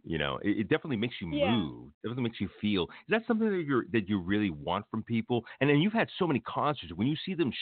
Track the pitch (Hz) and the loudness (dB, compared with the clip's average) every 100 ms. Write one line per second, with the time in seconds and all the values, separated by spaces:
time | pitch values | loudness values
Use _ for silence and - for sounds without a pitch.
0 | - 82 71 65 101 101 104 151 165 117 | -6 -2 -2 -2 0 0 2 0 0 -2
1 | 120 - 87 294 285 120 156 58 71 - | -2 -4 -4 0 2 2 0 -6 -16 -12
2 | 107 123 117 - 95 - 107 98 82 - | -8 -2 -2 -2 -6 -2 0 2 0 -4
3 | - 214 226 226 220 190 147 131 - 117 | -2 -2 0 0 2 0 2 0 2 0
4 | 92 104 87 104 104 76 71 92 104 113 | 0 0 2 2 2 -2 -2 -2 -2 -6
5 | - 117 110 123 113 - 139 143 190 226 | -2 -2 0 -2 -2 0 4 4 4 2
6 | 160 - 175 131 - - 131 147 82 82 | 0 0 2 2 0 -2 -2 -2 -6 -2
7 | 120 156 - 175 147 - | 0 0 -4 -2 -2 -2